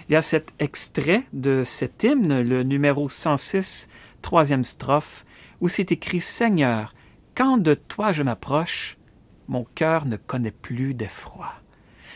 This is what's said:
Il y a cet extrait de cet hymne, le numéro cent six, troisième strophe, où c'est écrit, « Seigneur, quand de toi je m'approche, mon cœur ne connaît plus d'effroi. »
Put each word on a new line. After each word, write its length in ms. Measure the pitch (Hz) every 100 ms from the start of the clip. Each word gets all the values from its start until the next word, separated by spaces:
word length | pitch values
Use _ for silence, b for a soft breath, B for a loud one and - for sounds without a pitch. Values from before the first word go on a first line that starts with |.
| -
Il 40 |
y 20 | 156
a 80 |
cet 280 | 156 156 - -
extrait 680 | 147 - - - 139 208 262
de 300 | 139 135 135
cet 400 | 127 - 131 -
hymne, 380 | 226 285 180 135
le 220 | 120 127
numéro 440 | 127 139 143 139 143
cent 300 | - - 143
six, 500 | - 196 185 - - B B B
troisième 400 | - 170 147 135
strophe, 640 | 123 - 131 147 - - B B B B
où 80 | 175
c'est 240 | - 185
écrit, « 300 | 180 - 175
Seigneur, 720 | - - 233 180 131 113 110 b b b _ -
quand 220 | 262 254
de 180 | 160 147
toi 360 | - - 214
je 120 | 151
m'approche, 720 | 135 110 - 147 - - - - - - - - -
mon 200 | 127 113 -
cœur 320 | 156 160 143
ne 80 | 107
connaît 340 | - 127 110
plus 460 | - - 120 135 123
d'effroi. » 580 | 104 - - - - - - B B B B